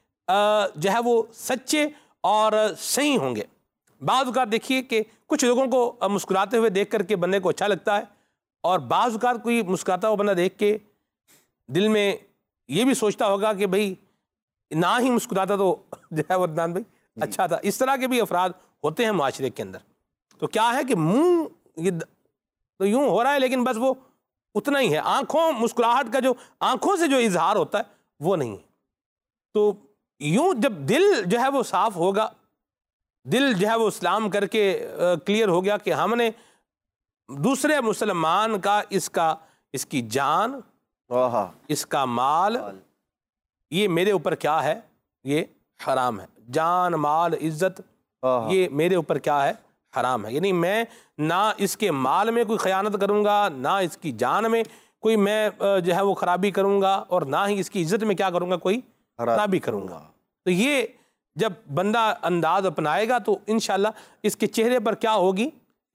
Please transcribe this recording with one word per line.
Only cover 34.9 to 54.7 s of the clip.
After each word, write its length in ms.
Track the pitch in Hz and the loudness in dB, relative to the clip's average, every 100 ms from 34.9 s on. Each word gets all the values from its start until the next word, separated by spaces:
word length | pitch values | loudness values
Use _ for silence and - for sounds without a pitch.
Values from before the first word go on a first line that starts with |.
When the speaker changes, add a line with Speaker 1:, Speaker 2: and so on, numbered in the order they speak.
Speaker 1:
آ، 220 | - 175 175 - | -2 0 0 0
clear 220 | 214 214 | 2 2
ہو 160 | 170 | 2
گیا 140 | 190 208 | 2 0
کہ 160 | 185 | -2
ہم 200 | 143 185 | 0 0
نے 160 | 233 226 220 - _ _ _ _ _ _ _ - | 0 0 -4 -16 _ _ _ _ _ _ _ -14
دوسرے 520 | 139 196 269 302 294 | -2 0 2 2 2
مسلمان 800 | 226 190 208 180 160 185 220 208 | 0 -2 -2 0 0 2 0 -2
کا، 220 | 196 208 - | 0 0 0
اس 200 | 196 - | -4 -4
کا، 260 | 180 165 160 - _ _ | 0 0 -2 -8 _ _
اس 120 | 135 - | -10 -6
کی 160 | 139 | -6
جان، 520 | 113 127 139 165 233 269 - _ _ _ - | -4 -2 0 0 -2 -6 -16 _ _ _ -4
Speaker 2:
ہاں، 200 | 123 123 | 0 0
ہاں۔ 180 | 117 92 - - | 0 -4 -6 -6
Speaker 1:
اس 180 | 147 - | -6 -4
کا 200 | 147 131 | -2 0
مال، 520 | 120 135 156 202 240 | 0 0 2 0 -2
Speaker 2:
مال۔ 220 | - 95 _ _ _ _ _ _ _ _ - | -8 -16 _ _ _ _ _ _ _ _ -6
Speaker 1:
یہ 160 | 170 208 | -2 0
میرے 240 | 170 196 | 2 2
اوپر 240 | 190 175 160 | 0 -2 -2
کیا 280 | 147 156 | 0 0
ہے، 160 | 139 220 - _ _ _ | 0 -4 -8 _ _ _
یہ 200 | 135 151 - _ _ - - | -4 -4 -4 _ _ -10 -4
حرام 320 | 131 127 101 | 0 0 -4
ہے۔ 60 | 87 _ 120 | -10 _ -6
جان، 400 | 147 165 180 180 | -2 2 2 0
مال، 420 | 160 147 160 170 | 0 0 2 0
عزت، 480 | 165 156 156 185 185 - _ _ _ | -2 -4 -2 -4 -4 -20 _ _ _
Speaker 2:
ہاں، 180 | 131 127 | 0 0
ہاں۔ 100 | 113 | 0
Speaker 1:
یہ 180 | 190 180 | 0 0
میرے 240 | 139 175 180 | 0 2 0
اوپر 220 | 151 151 | 0 -2
کیا 300 | 156 143 139 | 0 0 0
ہے، 40 | - _ _ _ 131 | -2 _ _ _ -4
حرام 260 | 123 123 104 | -2 -2 -4
ہے۔ 80 | |
یعنی 180 | 135 196 | -2 0
میں 320 | 180 170 214 226 - _ - | 0 0 -2 -4 -10 _ -6
نہ 340 | 156 180 214 185 | -2 0 0 -2
اس 200 | 196 - | -4 -2
کے 140 | 202 | -2
مال 400 | 139 131 170 220 | 0 0 0 0
میں 120 | 233 | 0
کوئی 140 | 208 220 | 0 -2
خیانت 440 | 190 190 208 202 | 0 0 -2 -2
کروں 240 | 196 208 208 | 0 2 2
گا، 240 | 208 202 | 2 0
نہ 180 | 135 143 | -2 -2
اس 300 | 196 180 - | 0 -2 -6
کی 140 | 160 | -8
جان 400 | 113 123 180 226 | -2 0 2 2
میں 120 | 226 220 | 0 -2